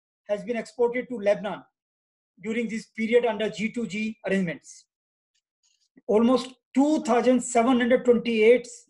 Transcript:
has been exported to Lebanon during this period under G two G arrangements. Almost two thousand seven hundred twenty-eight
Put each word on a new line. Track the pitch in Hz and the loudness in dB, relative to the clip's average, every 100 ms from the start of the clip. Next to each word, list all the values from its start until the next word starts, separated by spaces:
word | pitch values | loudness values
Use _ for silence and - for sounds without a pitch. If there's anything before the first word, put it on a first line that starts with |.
| _ _ - | _ _ -8
has | 208 | -8
been | 185 233 | -6 -8
exported | 208 - 240 247 240 | -8 -2 -2 -2 -6
to | 240 | -4
Lebanon | 202 202 196 151 - _ _ _ _ _ _ _ | -2 -2 -4 -10 -14 _ _ _ _ _ _ _
during | 185 226 220 | -8 -6 -4
this | 220 - | -8 -10
period | - 220 240 240 | -6 0 2 2
under | 208 214 | -2 -6
G | 170 214 | -6 -6
two | 240 220 | -6 -8
G | 208 220 220 190 | -6 -6 -8 -4
arrangements. | 196 175 135 - - _ _ _ _ _ _ _ _ _ _ _ _ - | -2 -2 -6 -16 -20 _ _ _ _ _ _ _ _ _ _ _ _ 0
Almost | 214 233 254 - - _ | 2 4 2 -2 -16 _
two | 254 294 311 | 0 2 2
thousand | 311 240 240 254 | 0 0 2 2
seven | - 233 233 247 | 0 0 2 2
hundred | 240 247 | 2 2
twenty-eight | 247 233 240 226 214 247 240 - | 2 2 0 2 4 4 2 -18